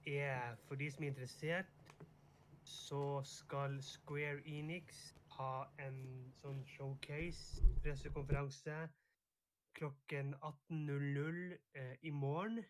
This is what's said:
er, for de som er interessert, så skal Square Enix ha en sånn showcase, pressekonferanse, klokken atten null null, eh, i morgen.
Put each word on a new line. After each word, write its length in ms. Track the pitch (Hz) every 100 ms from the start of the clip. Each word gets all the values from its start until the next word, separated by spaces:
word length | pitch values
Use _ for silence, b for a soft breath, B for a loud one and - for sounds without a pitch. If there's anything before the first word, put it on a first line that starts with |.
| 156
er, 480 | 143 143 131 120 113 -
for 80 | 139
de 160 | 147
som 120 | 139
er 40 | 143
interessert, 580 | 127 127 - 151 175 185 - - - - - - - - -
så 580 | - - - 143 143 139
skal 580 | 139 - - 139 139 139
Square 580 | 135 - - 147 147 143 156
Enix 640 | 147 151 180 - - - - - -
ha 280 | 131 131 135 -
en 200 | 139 131 131 131 127 -
sånn 220 | 139 135 131
showcase, 960 | - 135 139 - 147 175 - - - - -
pressekonferanse, 960 | 147 139 147 143 139 143 139 139 156 151 160 b b b _ _ _ _ _ -
klokken 560 | 151 139 - 143 139 143
atten 420 | 156 147 _ 160 147
null 200 | 143 143
null, 280 | 143 151 170 180 175 _ 143
eh, 180 | 127 135
i 80 | 156
morgen. 540 | 143 139 156 208 226 202